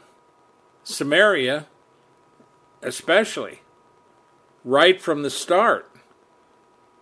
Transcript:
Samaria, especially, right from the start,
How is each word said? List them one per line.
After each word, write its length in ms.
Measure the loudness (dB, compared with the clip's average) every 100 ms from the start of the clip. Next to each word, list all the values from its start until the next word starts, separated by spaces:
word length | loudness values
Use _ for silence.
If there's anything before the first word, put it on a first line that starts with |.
| _ _ _ _ _ _ _ _
Samaria, 840 | -12 -8 0 2 4 2 -2 -4 -8 _ _ _ _ _ _ _ _ _ _ -12
especially, 800 | -10 -8 0 2 0 -6 -12 -16 _ _ _ _ _ _ _ _ _ _
right 380 | -2 4 4 4
from 220 | -2 -4
the 60 | -4
start, 600 | -6 -2 0 2 0 -6 _ _ _ _ _ _ _ _ _ _ _